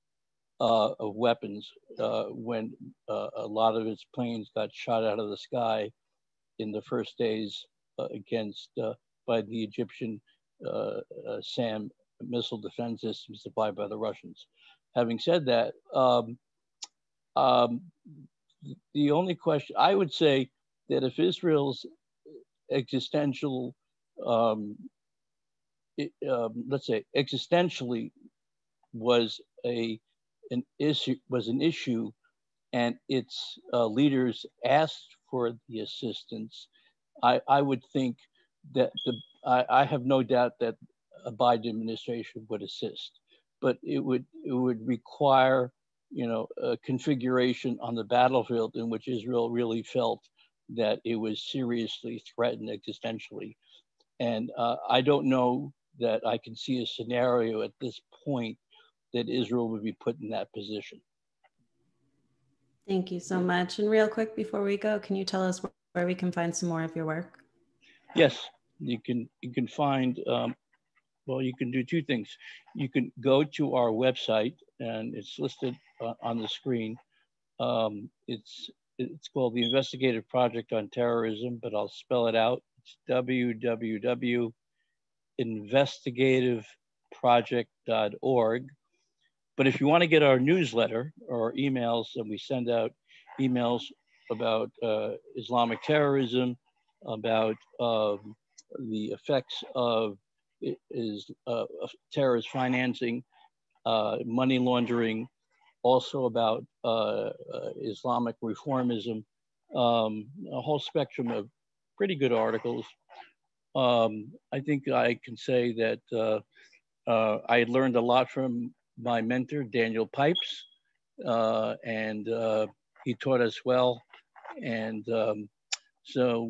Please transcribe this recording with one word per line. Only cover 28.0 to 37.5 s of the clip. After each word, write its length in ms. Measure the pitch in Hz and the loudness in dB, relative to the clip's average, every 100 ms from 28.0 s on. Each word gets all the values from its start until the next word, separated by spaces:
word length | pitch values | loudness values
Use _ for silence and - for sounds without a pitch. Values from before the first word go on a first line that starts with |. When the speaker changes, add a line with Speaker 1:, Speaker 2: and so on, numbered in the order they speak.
| - - - _ _ _ _ _ _ | -6 -12 -20 _ _ _ _ _ _
Speaker 1:
was 480 | 117 113 120 113 - - - 123 | -4 4 4 4 -2 -16 -8 -4
a, 340 | 120 113 110 _ _ _ _ - | 0 -2 -4 _ _ _ _ -6
an 120 | 123 - - | -4 -4 0
issue, 380 | 147 - - 127 - | 0 2 0 -4 -2
was 180 | 127 110 | -2 0
an 140 | 131 | 2
issue, 500 | 156 160 - 117 107 - _ _ _ _ _ | 2 0 -2 -2 -2 -8 _ _ _ _ _
and 220 | 127 120 120 - | 0 0 0 -2
its, 480 | 127 - - - - - | -2 -2 -8 -12 -14 -2
uh, 120 | 123 113 | 0 2
leaders 600 | 110 147 135 123 110 - _ 123 | 4 4 4 2 0 -8 _ 2
asked 500 | 139 156 - - - _ | 4 4 -2 -18 -20 _
for 240 | 131 117 117 - | -2 -2 -4 -10
the 100 | 113 | -8
assistance, 880 | 104 - 120 98 - 113 113 - - _ _ _ _ - | -8 -8 -8 -8 -10 -12 -12 -14 -20 _ _ _ _ 0
I, 200 | 123 123 | 4 4
I 140 | - | 4